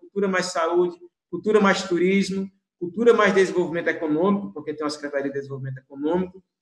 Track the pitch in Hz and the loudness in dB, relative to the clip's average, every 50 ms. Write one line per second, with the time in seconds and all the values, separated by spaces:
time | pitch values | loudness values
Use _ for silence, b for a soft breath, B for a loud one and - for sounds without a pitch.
0 | - - - 202 202 190 185 180 175 - - 175 165 165 175 175 180 175 170 - | -16 -8 -4 -2 -2 0 0 0 -2 -2 -2 -2 -2 0 2 2 2 0 -2 -8
1 | - - _ _ _ _ 175 170 - 208 220 208 196 196 185 - - - 175 170 | -18 -20 _ _ _ _ -10 -6 0 2 4 4 6 4 2 2 0 -2 0 2
2 | 175 185 196 196 190 185 190 196 196 196 _ _ _ _ _ - 180 175 175 202 | 2 4 4 2 2 0 -2 -6 -6 -8 _ _ _ _ _ -10 -10 -8 -4 2
3 | 233 233 226 220 208 196 190 190 190 165 160 180 170 151 160 170 156 165 160 165 | 4 4 6 6 6 4 4 4 2 2 2 0 -2 -2 -2 -4 -2 -2 -2 -2
4 | 170 156 151 156 180 202 202 202 - - - 151 147 156 147 151 156 147 147 - | -2 -2 0 2 2 2 2 0 -2 -6 -12 -12 -10 -10 -8 -6 -6 -6 -6 -6
5 | 147 143 143 139 139 139 139 139 139 127 139 131 131 135 131 131 - - 139 139 | -8 -6 -4 -4 -4 -4 -6 -8 -8 -8 -10 -10 -10 -10 -10 -12 -14 -16 -10 -6
6 | 147 156 170 185 185 180 185 190 - _ _ _ | -4 -2 0 -2 -2 -4 -8 -16 -20 _ _ _